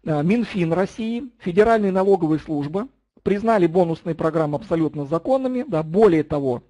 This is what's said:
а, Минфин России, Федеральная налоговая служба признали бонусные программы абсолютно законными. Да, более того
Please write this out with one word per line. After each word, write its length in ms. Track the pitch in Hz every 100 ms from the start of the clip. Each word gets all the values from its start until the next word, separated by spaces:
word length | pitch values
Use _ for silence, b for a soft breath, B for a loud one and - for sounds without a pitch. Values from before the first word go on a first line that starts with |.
| -
а, 160 | 151
Минфин 520 | 151 233 220 202 165
России, 580 | 165 190 - 220 233 262 _
Федеральная 520 | - 175 220 226 202
налоговая 460 | 190 196 190 160 151
служба 500 | - 151 143 180 254 _ _ _
признали 420 | - 196 226 226 170
бонусные 500 | 170 175 156 - 160
программы 420 | 160 160 151 147
абсолютно 480 | - 165 156 147 143
законными. 600 | 165 214 262 262 254 277
Да, 140 | 165
более 420 | 156 175 220 160
того 380 | 147 147 139 120 _